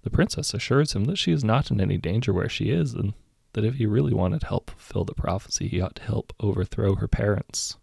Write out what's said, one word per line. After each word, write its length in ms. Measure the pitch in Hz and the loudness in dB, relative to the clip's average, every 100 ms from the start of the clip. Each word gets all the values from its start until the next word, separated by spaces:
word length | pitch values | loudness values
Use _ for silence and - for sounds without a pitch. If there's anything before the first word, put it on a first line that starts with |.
The 80 | - | 0
princess 440 | - 165 - 147 | 2 2 0 -4
assures 400 | 110 - 131 151 | -4 2 2 4
him 100 | - 110 | 2 0
that 100 | 208 | 0
she 160 | - | 0
is 120 | 160 | 2
not 260 | 110 117 - | 4 2 2
in 100 | 104 | 0
any 180 | 95 98 | 2 0
danger 340 | 82 107 127 | 0 0 2
where 160 | 90 - | 0 0
she 220 | - 107 | 0 0
is, 240 | 160 151 | 2 0
and 200 | 117 101 - _ _ _ | 0 -4 -4 _ _ _
that 120 | - | -2
if 120 | 107 131 | 0 2
he 100 | 107 | 2
really 260 | 107 143 | 2 2
wanted 300 | 104 90 151 | 2 2 0
help 260 | - 95 - | -2 -4 -6
fulfill 340 | - - - | -20 -6 -4
the 100 | 95 | -4
prophecy, 540 | - - 95 - - - | -4 -2 -4 -4 -6 -2
he 120 | 90 | -2
ought 160 | 92 - | -2 -6
to 60 | |
help 320 | - 110 - - | -4 -4 -6 -4
overthrow 560 | 104 92 92 - 101 95 | -2 0 -2 0 0 0
her 120 | 104 | 0
parents. 720 | - 104 104 - - - - | 0 2 0 -2 -8 -8 -12